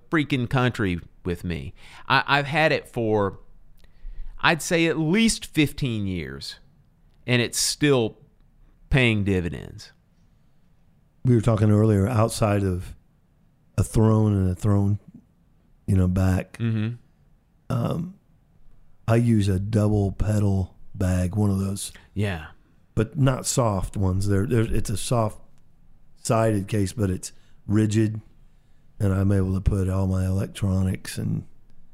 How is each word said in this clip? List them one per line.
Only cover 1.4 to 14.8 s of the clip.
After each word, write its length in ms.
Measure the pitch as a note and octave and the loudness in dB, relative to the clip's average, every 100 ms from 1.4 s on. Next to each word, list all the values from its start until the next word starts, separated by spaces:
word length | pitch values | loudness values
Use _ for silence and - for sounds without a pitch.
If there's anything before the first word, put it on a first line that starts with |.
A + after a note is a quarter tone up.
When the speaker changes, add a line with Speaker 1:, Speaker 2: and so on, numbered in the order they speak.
Speaker 1:
me. 300 | F2+ D#2+ C2 - - - - | -6 -6 -8 -14 -20 -20 -2
I, 160 | C3 - | -2 2
I've 200 | C#3 C#3 | 0 0
had 260 | D#3 D#3 | 0 2
it 160 | B2 - | 0 -4
for, 500 | B2 A2 G#2+ G2 - - - - - - - - - - - | -4 0 2 0 -4 -18 -20 -20 -20 -20 -14 -12 -8 -10 -2
I'd 220 | D3+ E3 | 0 0
say, 240 | - E3+ E3 | 0 0 0
at 120 | C#3+ | 0
least 480 | D#3 G#3 A3+ - - | 0 2 2 0 -4
fifteen 600 | D#3 C#3 - C3+ A2 G2 | 0 0 0 -4 -4 -4
years, 500 | F2+ C2+ C2+ - - - _ _ _ _ _ - | -4 -6 -10 -14 -18 -20 _ _ _ _ _ -2
and 140 | B2 | 0
it's 180 | A2+ - | 0 -2
still 600 | - - D3+ C3 A2 - - _ _ _ - _ - | -4 0 2 4 2 -4 -20 _ _ _ -20 _ 0
paying 340 | C3+ A#2+ G#2+ | 2 4 2
dividends. 680 | G2+ F#2 E2+ - G1+ A2 - _ _ _ _ _ _ _ _ _ _ _ _ _ | 0 0 -2 -8 -12 -16 -20 _ _ _ _ _ _ _ _ _ _ _ _ _
Speaker 2:
We 100 | B2+ | 2
were 60 | A#2+ | 4
talking 300 | A#2 G#2+ G#2+ | 4 2 4
earlier, 360 | G#2 A2 G2+ G2+ | 6 6 4 2
outside 560 | A2 A#2 - G#2+ G2+ | 2 0 2 0 2
of 320 | F#2+ F2+ - - _ _ _ _ _ _ _ - | 0 -4 -8 -16 _ _ _ _ _ _ _ -4
a 40 | |
throne 520 | - A#2 A2 A2 G#2+ G2+ | 0 4 4 4 4 2
and 140 | F#2 | 0
a 40 | |
throne, 440 | F2+ G#2+ G2+ | 0 0 2